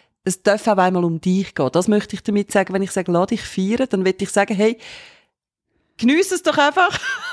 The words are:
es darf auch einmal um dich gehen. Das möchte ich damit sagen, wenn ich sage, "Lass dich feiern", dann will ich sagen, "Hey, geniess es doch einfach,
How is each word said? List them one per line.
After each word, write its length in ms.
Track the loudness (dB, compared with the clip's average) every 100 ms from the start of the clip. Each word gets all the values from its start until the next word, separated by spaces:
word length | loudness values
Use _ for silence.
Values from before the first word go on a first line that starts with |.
| _ _ -6
es 180 | -2
darf 240 | 0 2 2
auch 80 | 2
einmal 280 | 2 2 0
um 160 | -2
dich 340 | 0 0 -2 -2
gehen. 140 | 0
Das 160 | 0 2
möchte 300 | 0 0 -6
ich 60 |
damit 280 | -2 -2 0
sagen, 220 | 0 0
wenn 80 | -2
ich 100 | -2
sage, 180 | -4 0
"Lass 180 | 0 0
dich 140 | -2
feiern", 440 | -4 -4 -2 0 0
dann 140 | 0
will 120 | 0 -2
ich 100 | -2
sagen, 280 | 0 0 2
"Hey, 200 | 0 0 -10 -20 -20 -20 _ _ _ _ _ _ _ -4
geniess 340 | 0 2 0
es 120 | -2
doch 140 | -2 2
einfach, 420 | 2 4 0 0 -6 -8 -2